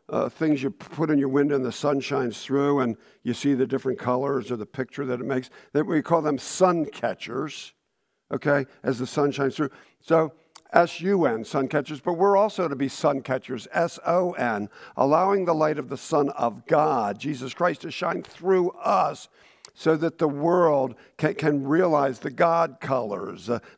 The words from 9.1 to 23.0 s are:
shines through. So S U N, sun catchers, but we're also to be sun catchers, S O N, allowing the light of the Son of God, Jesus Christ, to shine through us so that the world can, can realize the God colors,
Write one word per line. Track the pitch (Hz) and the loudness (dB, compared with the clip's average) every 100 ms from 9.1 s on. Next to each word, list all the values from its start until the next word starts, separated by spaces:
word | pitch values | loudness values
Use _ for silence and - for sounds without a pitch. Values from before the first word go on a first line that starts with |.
| - 143 | 0 0
shines | 135 135 127 | 2 -2 0
through. | 143 - - _ | -4 -6 -20 _
So | - 160 156 - _ - - | 2 2 2 -4 _ -20 0
S | 175 175 - | 2 2 0
U | 180 196 143 | 0 2 2
N, | 113 | 0
sun | 107 143 135 | -2 -2 0
catchers, | 151 147 147 | -2 -4 -6
but | 180 | -4
we're | 170 202 196 | 2 4 4
also | 208 - 165 | 2 0 -4
to | 139 | -2
be | 135 | -4
sun | - 151 139 | 0 0 0
catchers, | 131 131 - 127 - | -2 -4 -4 -12 -6
S | - 170 - - | -2 -2 -2 0
O | 175 180 | 0 0
N, | - 123 104 101 - - - | -2 -2 -2 -4 -10 -14 0
allowing | 135 156 190 202 175 | 4 4 4 2 2
the | 156 | 2
light | 156 143 | 2 0
of | 127 | -6
the | 135 | -10
Son | - 156 139 | -2 2 2
of | - 120 98 - | 0 -2 -2 0
God, | 151 156 131 104 101 | 2 4 2 0 -4
Jesus | 147 135 127 | -6 -6 -8
Christ, | - 175 147 | -2 -2 -2
to | 170 | -10
shine | - 165 165 | -6 -4 -4
through | - - 175 185 175 | -8 -8 2 2 2
us | - 190 196 151 - - _ _ _ - | -2 0 2 2 -4 -16 _ _ _ -20
so | - 156 160 | -4 2 2
that | 165 - | 0 0
the | 156 | -2
world | 143 165 180 165 143 131 113 - - | 0 2 4 4 4 0 -6 -20 -4
can, | 156 - | -2 0
can | 151 147 139 | 0 0 2
realize | 160 180 147 139 120 | 2 4 4 0 -2
the | 156 | -8
God | 123 170 165 165 123 | 0 2 2 0 -4
colors, | - 131 | -4 -4